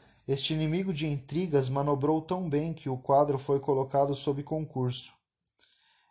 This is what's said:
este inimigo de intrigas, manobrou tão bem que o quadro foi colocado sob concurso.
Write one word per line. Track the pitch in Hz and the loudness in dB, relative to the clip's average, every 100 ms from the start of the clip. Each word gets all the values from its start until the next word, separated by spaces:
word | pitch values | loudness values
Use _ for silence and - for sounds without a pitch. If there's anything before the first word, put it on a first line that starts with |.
| - - - | -20 -12 -4
este | 208 - | 0 2
inimigo | 156 156 165 196 | 0 0 0 -2
de | 151 156 | -2 -2
intrigas, | 143 - 151 185 143 127 | -4 -4 -4 2 2 2
manobrou | 139 147 143 147 156 | 0 0 0 2 0
tão | 156 185 180 | 0 -4 -2
bem | 143 165 | -2 -2
que | 156 135 | -6 -6
o | 127 | -4
quadro | - 139 147 135 | 2 4 4 0
foi | 139 139 | 0 0
colocado | 147 131 131 139 139 | 2 0 2 2 2
sob | 143 - 139 | 0 -2 -2
concurso. | 143 156 156 131 127 123 - - _ _ - _ - _ _ _ _ | -4 -6 -6 -4 -2 -2 -4 -8 _ _ -20 _ -20 _ _ _ _